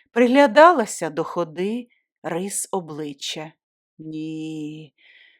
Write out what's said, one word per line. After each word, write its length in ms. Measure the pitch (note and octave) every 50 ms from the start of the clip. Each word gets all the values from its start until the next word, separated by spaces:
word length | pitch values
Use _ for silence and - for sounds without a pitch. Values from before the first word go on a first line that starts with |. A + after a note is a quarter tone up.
| _ _
приглядалася 960 | _ A#3 B3 A#3+ B3 C#4+ C#4+ C4+ G#3 D4 D#4 E4+ F4+ C#4 A3 G#3 - - F3 D#3+
до 140 | C3+ E3 D#3+
ходи, 640 | - - F3 F3 E3 D#3 E3 F#3 G3+ A3 B3 A#3+ - _ _ _ _ _ _ -
рис 440 | D#3 F3 E3 F#3 G3+ G3 - - -
обличчя. 800 | - F#3+ E3+ D#3 D#3 D3 D#3 D3 C#3+ C#3 - - - E3 D#3 D#3 - _ _ _ _ _ _ _ _ -
Ні, 960 | D#3+ D#3 D#3 D#3 D#3 D#3+ D#3+ D#3 D#3 D#3 D#3+ D#3 D3+ D3+ D3+ D#3 D#3 D3 _ _ _ _ _ _ _ _ _ _